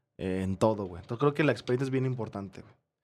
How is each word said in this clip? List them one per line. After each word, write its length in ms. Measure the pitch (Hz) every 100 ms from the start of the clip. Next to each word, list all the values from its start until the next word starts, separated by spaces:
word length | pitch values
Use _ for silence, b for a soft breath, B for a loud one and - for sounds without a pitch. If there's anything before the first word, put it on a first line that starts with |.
| _ -
eh, 220 | 95 92
en 140 | 95 92
todo, 280 | 110 104 95
güey. 160 | 87
Entonces 180 | - 120
creo 140 | 143
que 100 | 143
la 80 | 151
experiencia 320 | 117 - 127 135
es 40 |
bien 140 | 131 131
importante, 560 | 123 107 104 98 -
güey. 120 | - _ _ _